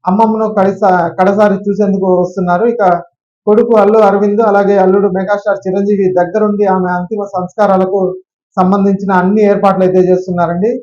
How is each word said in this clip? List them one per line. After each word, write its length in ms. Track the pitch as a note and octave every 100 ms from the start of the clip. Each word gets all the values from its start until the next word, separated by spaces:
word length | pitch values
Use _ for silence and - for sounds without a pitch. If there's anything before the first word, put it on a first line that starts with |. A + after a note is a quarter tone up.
| F3+
అమ్మమ్మను 460 | G3+ A3 A3 A3 G#3
కడిసా-, 500 | F#3+ G3 G3+ F3+ E3+ D#3+
కడసారి 340 | F#3+ G3+ G#3
చూసేందుకు 520 | G3 G3+ G3+ G3+ F#3+ F#3 F3+
వస్తున్నారు. 460 | F3+ - F3+ F3 A#3
ఇక 160 | A#3 F#3+ E3+ - _ _ _ -
కొడుకు 300 | G#3+ A#3 A3
అల్లు 220 | G3+ A3
అరవింద్ 440 | G3+ F#3 G#3 G#3
అలాగే 340 | A3 G3+ G3 G3
అల్లుడు 320 | F#3+ G3 G3+
మెగాస్టార్ 500 | F#3 F#3+ G3+ G#3+ G3 F#3+
చిరంజీవి 480 | F#3+ G3+ G3+ F#3+ F#3
దగ్గరుండి 460 | F3 G#3 G#3+ G#3
ఆమె 260 | G3+ F#3 F3+
అంతిమ 320 | F3+ F3 G#3
సంస్కారాలకు 920 | G3+ G3 F3+ - G3+ F#3+ F#3 G3 F#3 - _ _ _ -
సంబంధించిన 560 | F#3 G3 G3 G3 G3+
అన్ని 300 | F#3 F3+ G#3+
ఏర్పాట్లు 420 | G#3 G3+ G3+ F#3
అయితే 160 | F#3 F#3 F3+
చేస్తున్నారండి. 600 | F3+ F#3 F3 E3+ F3 G#3+ B3+